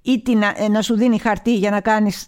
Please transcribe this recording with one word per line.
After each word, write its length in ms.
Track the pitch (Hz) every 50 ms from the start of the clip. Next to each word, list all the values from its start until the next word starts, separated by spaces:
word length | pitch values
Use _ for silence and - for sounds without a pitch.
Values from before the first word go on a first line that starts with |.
ή 200 | _ 240 254 226
την, 200 | - 247 240 214
ε, 260 | 208 202 - - 208 214
να 120 | 208 220
σου 140 | 202 - 233
δίνει 220 | 208 240 247 226
χαρτί 380 | 202 - 233 208 180 - 233 233
για 140 | 202 185 208
να 120 | 208 208
κάνεις 460 | 196 226 214 214 214 202 185 - -